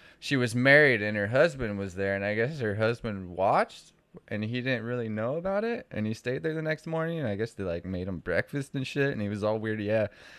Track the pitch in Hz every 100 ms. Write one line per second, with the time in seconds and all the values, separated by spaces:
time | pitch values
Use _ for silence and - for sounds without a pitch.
0 | - - - 135 120 120 131 143 147 113
1 | 107 107 101 131 160 135 113 101 98 90
2 | 98 98 101 107 120 156 110 101 110 117
3 | 117 98 90 90 98 160 226 - - _
4 | _ - - 107 107 123 123 120 113 123
5 | 113 107 117 156 185 196 226 240 - -
6 | 107 110 123 135 160 160 156 156 170 160
7 | 165 165 123 101 110 - 95 85 92 92
8 | 92 87 87 85 - 143 131 139 127 143
9 | 139 120 101 104 107 110 110 107 101 110
10 | 104 - -